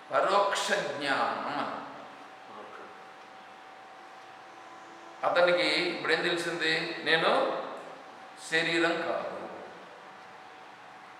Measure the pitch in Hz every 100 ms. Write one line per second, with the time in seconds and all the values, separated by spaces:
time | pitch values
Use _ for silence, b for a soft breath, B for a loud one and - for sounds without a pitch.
0 | - 135 190 202 196 - - 196 - -
1 | 143 123 117 - 127 143 - - - -
2 | - - - - - - - - - -
3 | - - - - - - - - - -
4 | - - - - - - - - - -
5 | - - 139 175 180 175 156 156 175 170
6 | 151 170 175 170 170 165 160 160 170 -
7 | 147 165 190 262 - - - - - -
8 | - - - - - 160 165 170 170 -
9 | - - - - - - - - - -
10 | - - - - - - - - - -
11 | -